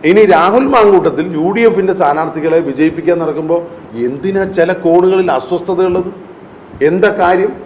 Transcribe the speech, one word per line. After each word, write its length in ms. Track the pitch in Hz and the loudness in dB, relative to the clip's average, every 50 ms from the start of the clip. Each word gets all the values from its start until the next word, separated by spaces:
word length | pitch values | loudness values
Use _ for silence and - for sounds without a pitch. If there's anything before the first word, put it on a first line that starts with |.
| - 156 | 2 4
ഇനി 120 | 185 208 220 190 180 | 4 4 6 6 4
രാഹുൽ 300 | 160 165 185 208 247 269 269 277 | 4 4 2 2 2 0 2 2
മാങ്കൂട്ടത്തിൽ 500 | 240 214 208 196 180 - 170 - - 156 185 175 151 | 4 4 6 4 4 2 0 -2 -2 -6 -4 -4 -4
യു 100 | 156 180 202 | -2 -2 0
ഡി 60 | 226 233 226 | 2 2 2
എഫിന്റെ 260 | 202 190 185 185 185 - | 2 2 0 -2 0 0
സ്ഥാനാർത്ഥികളെ 600 | 170 143 147 156 160 165 160 160 151 160 160 165 160 139 | 0 0 0 -2 -4 -6 -6 -4 -2 0 0 0 0 -2
വിജയിപ്പിക്കാൻ 480 | 135 123 156 156 151 165 - 170 175 170 165 | -2 0 -2 -2 -2 -2 -2 -2 -2 0 -2
നടക്കുമ്പോൾ 380 | 156 147 147 156 156 170 170 170 170 - - - - 107 113 120 | -4 -6 -6 -4 -2 -4 -4 -4 -6 -16 -20 -20 -16 -10 -6 -6
എന്തിനാ 380 | 123 135 143 - 190 196 190 190 | -6 -6 -4 -6 -4 -2 -2 -4
ചില 280 | 185 - 175 165 165 185 185 - | -4 0 0 0 0 0 -2 0
കോണുകളിൽ 440 | 165 165 175 180 185 190 185 180 170 147 | 2 2 4 4 2 2 2 0 0 -2
അസ്വസ്ഥതയുള്ളത്? 760 | 131 127 - 180 170 170 - 190 175 185 185 180 185 180 190 - - - - - - - - - - - - - - 135 151 | -2 -2 -4 -6 -6 -4 -4 -2 0 0 0 0 -2 -4 -6 -10 -14 -18 -20 -20 -20 -20 -20 -20 -20 -20 -20 -8 -2 0 0
എന്താ 220 | 170 190 185 208 - - 185 | 2 2 0 0 2 2 0
കാര്യം? 300 | 175 185 185 190 214 - - - | 2 2 2 0 -2 -4 -8 -16